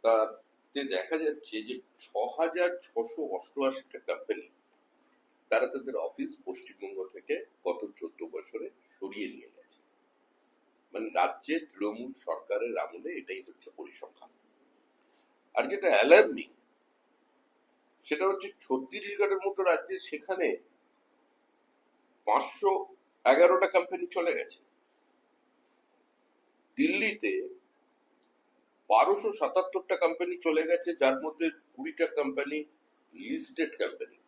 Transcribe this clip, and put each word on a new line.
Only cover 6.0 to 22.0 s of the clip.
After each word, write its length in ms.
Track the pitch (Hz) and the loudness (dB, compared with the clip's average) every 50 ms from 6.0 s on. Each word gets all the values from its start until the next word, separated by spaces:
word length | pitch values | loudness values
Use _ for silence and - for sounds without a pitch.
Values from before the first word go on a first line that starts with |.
| 82 | -6
অফিস 240 | - - - 135 - - - - | -6 -6 -8 -10 -10 -10 -12 -12
পশ্চিমবঙ্গ 520 | 95 90 - - - - _ 98 98 98 95 92 95 - | -12 -12 -12 -14 -20 -16 _ -14 -12 -10 -10 -10 -10 -12
থেকে 220 | 92 _ - 147 175 - _ _ _ _ | -18 _ -4 -4 -4 -4 _ _ _ _
গত 160 | 90 87 - - - - - | -6 -4 -4 -6 -12 -12 -12
চোদ্দ 200 | 85 80 _ - 85 80 - | -14 -14 _ -12 -14 -10 -10
বছরে 320 | - - - - - - - _ _ _ _ _ | -12 -12 -10 -12 -10 -10 -10 _ _ _ _ _
সরিয়ে 300 | _ 98 92 95 104 98 87 - | _ -10 -10 -8 -8 -8 -8 -8
নিয়ে 200 | - - - _ | -14 -20 -20 _
গেছে। 240 | - _ _ - _ _ _ _ _ _ _ _ _ _ _ _ _ _ _ - _ _ _ _ _ _ _ 90 | -20 _ _ -20 _ _ _ _ _ _ _ _ _ _ _ _ _ _ _ -20 _ _ _ _ _ _ _ -10
মানে 140 | 104 113 110 - 90 | -8 -8 -4 0 2
রাজ্যে 360 | - - - - - - 135 110 - - | 2 2 0 -8 -6 -4 -4 -4 -4 -8
তৃণমূল 400 | _ 98 104 107 110 113 123 135 135 - - | _ -4 -4 -4 -4 -6 -12 -14 -14 -12 -8
সরকারের 480 | 85 82 - - - 101 104 113 120 107 85 76 | -8 -8 -8 -6 -6 -4 -4 -4 -4 -4 -4 -6
আমলে 260 | - 82 87 - 160 175 - | -6 -10 -12 -10 -8 -10 -10
এটাই 220 | - - 95 95 92 | -8 -10 -12 -12 -12
হচ্ছে 200 | - - _ _ - _ - | -18 -20 _ _ -20 _ -16
পরিসংখ্যান। 520 | 71 69 - - - - _ _ - - _ _ _ _ _ _ _ _ _ _ _ _ _ _ _ _ _ _ _ _ _ _ _ _ _ | -16 -16 -16 -18 -20 -20 _ _ -20 -20 _ _ _ _ _ _ _ _ _ _ _ _ _ _ _ _ _ _ _ _ _ _ _ _ _
আর 60 | - - - | -2 -2 0
যেটা 160 | 202 202 190 175 127 | -2 0 2 4 6
অ্যালার্মিং 540 | 101 113 143 165 208 214 - - - - - _ _ _ _ _ _ _ _ _ _ _ _ _ _ _ _ _ _ _ _ _ _ _ _ _ _ _ _ _ _ _ | 6 10 12 12 12 10 8 2 -8 -10 -14 _ _ _ _ _ _ _ _ _ _ _ _ _ _ _ _ _ _ _ _ _ _ _ _ _ _ _ _ _ _ _
সেটা 180 | - 151 151 190 190 | -6 -2 0 2 0
হচ্ছে 180 | 196 196 196 196 - _ - | 0 0 -6 -12 -14 _ -4
ছত্তিশগড়ের 800 | - - 262 262 - 370 415 381 403 403 - 202 202 196 - 190 | -2 -2 -2 -2 -6 -10 -12 -10 -10 -2 0 2 2 2 0 -2
মতো 140 | 196 403 381 190 180 | -4 -2 2 2 2
রাজ্যে 240 | 165 151 - - 381 381 - - | 2 2 0 -8 -10 -10 -8 -10
সেখানে 380 | 156 147 - - 190 190 165 120 90 - - _ _ _ _ _ _ _ _ _ _ _ _ _ _ _ _ _ _ _ _ _ _ _ _ _ _ _ | -10 -10 -6 -6 -4 0 0 -2 -2 -4 -10 _ _ _ _ _ _ _ _ _ _ _ _ _ _ _ _ _ _ _ _ _ _ _ _ _ _ _